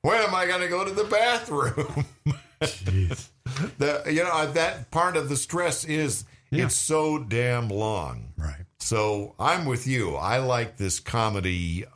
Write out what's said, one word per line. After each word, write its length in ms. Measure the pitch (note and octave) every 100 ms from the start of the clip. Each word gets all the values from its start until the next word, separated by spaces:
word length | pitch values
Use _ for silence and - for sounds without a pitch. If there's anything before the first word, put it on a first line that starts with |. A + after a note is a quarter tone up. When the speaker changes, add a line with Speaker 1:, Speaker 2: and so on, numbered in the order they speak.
Speaker 1:
When 160 | D3+ A3+
am 120 | G#3
I 140 | F#3 F3+
gonna 220 | F3+ F3+
go 160 | F3
to 80 | G3
the 100 | F#3+
bathroom?" 1000 | G#3 G#3 A#3 A#3 - D3 B2 A#2+ D3 - C#3 -
<laughs> 120 | D3+ C#3+ - _
Speaker 2:
Jeez. 680 | D#3 - F#2+ F#2+ F2 A#2 - _ - C3+ E3 -
Speaker 1:
The, 260 | C#3+ D3 -
you 160 | D#3
know, 240 | F3+ D#3+ D3+
that 400 | E3 E3 - B2
part 240 | D#3+ F3+ E3
of 120 | C#3
the 80 | C#3
stress 480 | - E3+ F3 -
is 400 | D#3+ D3+ D3+ - - - _
Speaker 2:
Yeah. 140 | C#3+ -
Speaker 1:
it's 100 | -
so 420 | - D#3 D#3 D3+
damn 500 | A#2 A2+ B2 B2 A2+
long. 640 | G2+ A2 G#2 C#2+ A#1 A1+ -
Speaker 2:
Right. 260 | D#2 D2 F2+ _
Speaker 1:
So 560 | - A2+ G#2+ G#2 G2+ -
I'm 240 | B2 F3
with 240 | D3 A#2+ B2+
you. 260 | C3 F#2
I 240 | C#2+ F2+ B2+
like 380 | C3 A#2+ A#2 -
this 240 | G2 -
comedy, 840 | - A#2 A2 G2+ F#2 F2+ F2 E2+ -